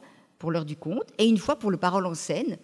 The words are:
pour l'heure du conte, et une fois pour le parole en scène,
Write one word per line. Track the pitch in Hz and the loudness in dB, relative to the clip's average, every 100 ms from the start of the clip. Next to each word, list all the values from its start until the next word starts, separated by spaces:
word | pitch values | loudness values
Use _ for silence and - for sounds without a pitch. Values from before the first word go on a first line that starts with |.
| - - _ _ | -12 -20 _ _
pour | 160 | -2
l'heure | 165 151 | -2 -2
du | 151 | -6
conte, | 156 - 453 - | -4 -4 -4 2
et | 226 | 4
une | 220 | 4
fois | 214 294 | 2 -2
pour | 208 | 0
le | 175 | 0
parole | 180 190 | 2 0
en | 185 | 0
scène, | 160 - 165 285 - | -4 -4 -4 -4 -6